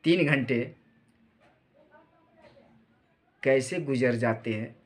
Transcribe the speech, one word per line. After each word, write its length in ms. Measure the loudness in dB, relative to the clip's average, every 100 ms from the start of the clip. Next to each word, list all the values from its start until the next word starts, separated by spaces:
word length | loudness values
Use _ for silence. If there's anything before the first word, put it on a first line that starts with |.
तीन 220 | 2 2 2
घंटे 340 | 0 0 -2 -4 -12 _ _ _ _ _ _ _ _ _ _ _ -20 _ _ _ _ -20 -20 _ _ _ _ _ _ _ _
कैसे 380 | 2 2 0 -6
गुजर 340 | -4 0 0 2
जाते 380 | 0 -2 -4
हैं 200 | -6 -8 -14